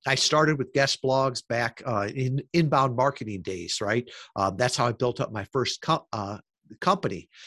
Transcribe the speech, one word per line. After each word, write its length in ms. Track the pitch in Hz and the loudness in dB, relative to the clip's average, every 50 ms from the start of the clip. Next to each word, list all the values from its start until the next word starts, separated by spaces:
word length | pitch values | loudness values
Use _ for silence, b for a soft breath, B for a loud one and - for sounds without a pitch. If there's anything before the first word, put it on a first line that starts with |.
| - | -2
I 100 | 131 135 | 0 2
started 420 | 127 - - 156 151 151 151 151 | 2 2 4 4 6 6 4 4
with 160 | 135 127 - - | 2 -2 0 2
guest 260 | 139 139 135 - - | 2 2 2 0 -2
blogs 400 | - 131 131 135 135 135 120 - - | 0 2 2 2 2 0 -2 -6 -6
back, 340 | - 120 120 117 117 - - - | -4 -2 -2 -2 -2 -4 -8 -6
uh, 240 | 127 113 101 101 101 - | -4 -2 -2 -2 -2 -2
in 280 | 135 127 127 135 139 - - - | -2 -2 0 -2 -2 -4 0 2
inbound 420 | 170 165 143 156 135 135 131 117 | 2 4 4 4 4 2 2 2
marketing 460 | 123 127 139 - - 113 107 101 92 | 2 2 2 0 -2 -6 -8 -8 -6
days, 380 | 85 98 92 87 85 - - - | -6 -6 -8 -6 -6 -6 -6 -4
right? 260 | 107 101 113 123 123 B B B B B B | -2 0 0 0 -2 B B B B B B
Um, 220 | 101 95 98 95 | 0 0 0 2
that's 180 | 95 123 127 - | 0 0 0 2
how 100 | - 120 | 0 0
I 60 | 120 | 0
built 300 | 104 - 131 120 - - | 0 0 -2 -2 0 -2
up 100 | - - | -4 -4
my 140 | 110 104 98 | -4 -8 -8
first 360 | - - 131 117 - - - | -4 -2 -2 -2 -2 -4 -4
co-, 240 | - 156 160 - - _ | -2 0 0 0 -2 _
uh, 280 | 113 107 98 98 107 - - _ _ _ _ _ - - | -8 -6 -6 -6 -8 -10 -14 _ _ _ _ _ -16 -2
company. 480 | - 180 196 185 - 95 95 85 - B B B B | 0 0 0 2 -2 -4 -4 -8 -12 B B B B